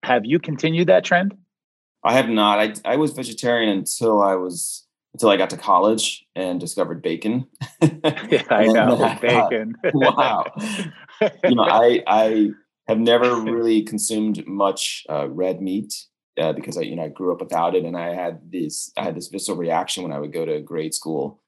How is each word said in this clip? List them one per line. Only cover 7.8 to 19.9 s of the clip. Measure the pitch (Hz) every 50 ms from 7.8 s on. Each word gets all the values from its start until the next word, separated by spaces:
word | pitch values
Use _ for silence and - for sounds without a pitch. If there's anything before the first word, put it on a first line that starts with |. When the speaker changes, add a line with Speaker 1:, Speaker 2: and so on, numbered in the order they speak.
Speaker 2:
<laughs> | 170 156 - - - 156 - - - -
Speaker 1:
Yeah, | - 127 - -
I | 120 104 107
Speaker 2:
And | 110 110
Speaker 1:
know, | 117 107 120 123
Speaker 2:
then | 117 131
I | 113 113
thought, | - - 120 123 117 113 98
Speaker 1:
bacon. | 123 113 110 110 117 - -
<laughs> | 175 147
Speaker 2:
"Wow." | 147 131 123 - - 135 131 110 90 - - - - 214 220 208 190 196 160 - - - - - - 220 190 - - -
You | 185 123
know, | 117 101
I, | - - 110 117 120 120 - - -
I | 101 107 110 110 110 110 107 104 107 - _ _ _ _ _ -
have | 110 110
never | 117 120 151 120 123 123 123
Speaker 1:
<laughs> | 117
Speaker 2:
really | 110 110 113 117 117 113 113 110 107
consumed | - 110 104 - - 113 107 107 107 104 - - -
much, | 95 101 101 98 95 - - - - - - -
uh, | 76 73 71 78
red | 80 78 92 92 92 87
meat, | 95 95 92 104 107 - - - - _ _ _ _ _ _ -
uh, | 80 80 71
because | - - - - 87
I, |
you | 80 - -
know, | 82 80
I | 76
grew | 71 - 92 90 87
up | 85
without | - 85 87 82 82 85 87
it, | 92 82
and | 82 85 87
I | 85 87 85
had | 90 90 87 85 78 73 85
this, | 85 90 82 76 - - - - _ -
I | -
had | 90 80
this | 87 85 -
visceral | - 98 - - 98 87
reaction | 87 82 82 80 80 -